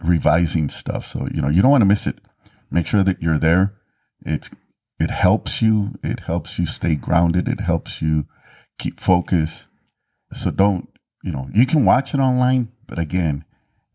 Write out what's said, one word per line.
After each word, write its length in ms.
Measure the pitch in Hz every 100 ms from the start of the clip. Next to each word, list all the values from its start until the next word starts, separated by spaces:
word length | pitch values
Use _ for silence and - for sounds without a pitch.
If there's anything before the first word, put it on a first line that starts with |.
revising 680 | 82 85 76 80 82 82 73
stuff. 360 | - - - -
So, 220 | - 67
you 80 | -
know, 80 | 71
you 120 | 80
don't 100 | 123
wanna 140 | 139 98
miss 200 | 101 -
it. 100 | - _ _ _ _ _
Make 180 | 80 82
sure 160 | 104
that 180 | 95 92
you're 180 | 80 78
there. 340 | 80 87 98 - _ _ _ _ -
It's, 240 | 80 - - _ _ _ _
it 100 | 156
helps 500 | - 92 107 - -
you. 360 | 110 107 101 -
It 180 | - -
helps 380 | - 85 - -
you 60 | 85
stay 300 | - 82 76
grounded. 520 | - 82 85 87 -
It 140 | -
helps 400 | 85 85 - -
you 240 | 78 78 73 _ _ _ _ -
keep 220 | - -
focus. 680 | - 90 - 90 78 - - _ _ _ _ _ _
So 180 | - 180
don't, 380 | 151 202 185 - _ _ _
you 80 | -
know, 180 | 73 67
you 120 | 101 127
can 200 | 156 101
watch 280 | 120 -
it 60 | 139
online, 520 | 135 127 127 127 117 _ -
but 120 | 76
again, 460 | 78 87 82 71 - _ _ _ _